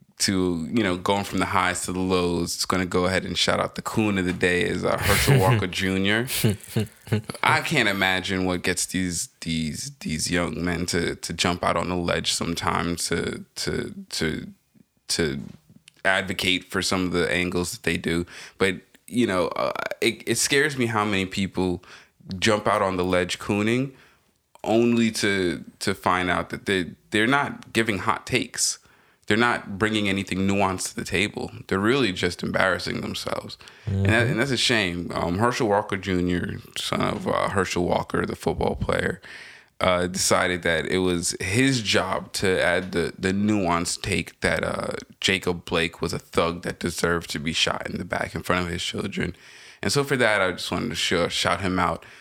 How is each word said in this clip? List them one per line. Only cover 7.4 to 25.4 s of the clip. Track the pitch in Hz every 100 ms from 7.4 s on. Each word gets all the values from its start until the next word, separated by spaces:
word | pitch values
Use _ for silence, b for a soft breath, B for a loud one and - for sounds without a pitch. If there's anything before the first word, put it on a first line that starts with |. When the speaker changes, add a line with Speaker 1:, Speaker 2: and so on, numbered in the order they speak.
Speaker 1:
I | - 156
can't | - 151 110
imagine | 98 95 92 92 92 92
what | 90
gets | 95 87 -
these, | 87 90 85 - -
these, | 82 80 80 71 143 -
these | - 78 -
young | 87 85 82 87
men | 85 90
to, | 92 85 -
to | -
jump | 85 90 87
out | 90 87
on | 87
the | 90
ledge | 87 85 82
sometimes | - 82 85 85 90 87 87 -
to, | 87 90 - - -
to, | - - - - 196
to, | - 80 80 - - _ _ _ _ -
to | - 80 69 - - _ - - _
advocate | 95 95 95 95 92 90 -
for | 95
some | 90 95 90
of |
the | 87 82
angles | 87 90 87 87
that | -
they | - 87
do. | - 85 87 B B B
But, | 95 95 - _ -
you | 101 113
know, | 92 85
uh, | - 67 - - -
it, | 120 107 -
it | 113
scares | - 139 151 135
me | 117
how | 110 107
many | 95 92
people | 101 95 - 92 90 B B B B - 92
jump | 110 104 104
out | 104
on | 98 92
the | 90
ledge | 90 90 -
cooning | - 104 107 120 135 b b b b b _ -
only | - 113 120 117 113
to, | 107 104 98